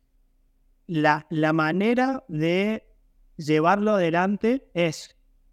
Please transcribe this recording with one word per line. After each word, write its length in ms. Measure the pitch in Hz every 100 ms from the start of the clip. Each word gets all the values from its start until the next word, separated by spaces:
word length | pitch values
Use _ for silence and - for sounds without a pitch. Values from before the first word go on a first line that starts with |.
| _ _ _ _ _ _ _ _ -
la, 400 | 160 151 151 -
la 240 | 156 156
manera 720 | 160 156 175 214 240 254 262 -
de 600 | 151 165 180 208 220 - _ _ _ _ -
llevarlo 540 | 147 156 165 202 214
adelante 800 | 202 170 170 190 208 226 269 - 170
es 420 | 170 - - _ _ _ _